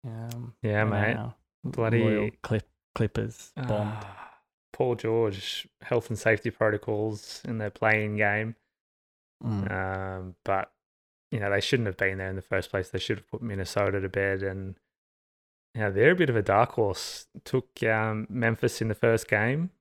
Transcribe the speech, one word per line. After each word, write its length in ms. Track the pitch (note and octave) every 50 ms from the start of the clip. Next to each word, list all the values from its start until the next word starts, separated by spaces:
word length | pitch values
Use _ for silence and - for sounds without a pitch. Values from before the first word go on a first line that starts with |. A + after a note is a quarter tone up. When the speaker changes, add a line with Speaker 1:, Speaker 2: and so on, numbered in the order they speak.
| -
Speaker 1:
Um, 480 | B2 A2+ A2+ A2+ A#2 A#2 A#2+ A#2+ A#2+ A#2 _
Speaker 2:
Yeah, 200 | - A2 G#2 G#2
Speaker 1:
I 20 | A2
know 60 | G#2+
Speaker 2:
mate. 240 | G#2 G2+ G2+ A2 -
Speaker 1:
our 200 | - A2+ A#2+ - _ _ _ _ _ -
Speaker 2:
Bloody 400 | B2+ B2 - A2+ A2 A2+ A#2 A2+
Speaker 1:
loyal 260 | A2 G#2+ G#2 G#2 G#2+ - _ -
Clip-, 260 | - A#2 G#2+ - _ _ _ _ _ _
Clippers 580 | - A#2 G2+ _ A2+ G#2+ A2+ A#2 - - - _
bombed. 420 | - B2+ A#2 G#2+ G#2 G#2 G#2 A2 G#2+
Speaker 2:
Ah, 300 | G2+ - - - - - - _ _ _ _ _ _ _ -
Paul 220 | - C3 B2+ A#2+
George, 720 | G#2 - A2+ A2 A2+ A#2 G#2+ G2 G2 - - - - - - _ _
health 280 | - - B2 A#2+ - -
and 100 | A2+ G#2
safety 320 | - A2+ A2 G#2+ - A#2
protocols 920 | - _ A#2 G#2+ G#2 G#2 - - G#2+ G#2 G#2+ A2 G#2+ G#2 - - - - -
in 100 | - A#2
their 140 | A2 G#2+ G#2
playing 460 | - - - A2 A2 G#2+ G#2+ G#2+ G#2
game. 380 | G#2 G#2 G2+ G2+ G#2+ A2 A2+ A2+ _ _ _ _ _ _ _ _ _ _ _ _ _ _ _ _ _ -
Speaker 1:
Mm. 280 | A#2+ A2 G2+ G2 G2
Speaker 2:
Um, 640 | G2+ F#2+ F#2 F#2+ F#2+ F#2+ F#2+ F#2+ F#2+ F#2 F#2 F#2 F2 _ _
but, 280 | - G2 F#2+ - - _ _ _ _ _ _ _ _ _ _ _ _
you 80 | - A#2
know, 80 | G2+ G2+
they 100 | G2+ G2+
shouldn't 280 | - - - B2 A#2
have 100 | G2+ F#2
been 220 | - G2+ F#2+ F#2+ F#2+
there 100 | F#2+ F#2+
in 60 | F#2+
the 40 | F#2+
first 280 | - _ G2 F#2+ F#2 -
place. 180 | - G2 F#2 -
They 100 | - F#2+
should 180 | - - A2
have 120 | G2 - _
put 120 | - A2+
Minnesota 580 | A#2+ A#2 G2+ F#2+ F#2 - - G#2+ G2+ G2 F#2+ G2+
to 80 | F#2+
bed. 340 | F#2 - G2 G2 G2 G2 F#2+
And, 340 | G2 G2 F#2+ G2 F#2+ F#2+ F#2 _ _ _ _ _ _ _ _ _ _ _ _ _ _ _ _ _ _ _ _
you 80 | A2+
know, 100 | G#2+ G2+
they're 200 | F#2+ G2 A2+ D3+
a 40 | F3+
bit 140 | F3+ F3 C#3
of 60 | A#2+
a 40 | A2+
dark 320 | G2+ A2+ G2+ G#2 A#2+ - -
horse. 520 | - A2+ G2 F#2 - - - - - - _ _ - _
Took, 400 | - - B2 - _ _ - -
um, 420 | A2+ A2 A2 A2 A2 G#2+ A2 G#2+ -
Memphis 500 | - B2 A#2 A2+ A2+ - - A#2+ - -
in 80 | A2+
the 80 | A2 G#2
first 320 | - - A#2 A2+ A2 -
game 440 | - - G#2 G#2+ A#2+ C3+ D#3 E3+ F3+ _ _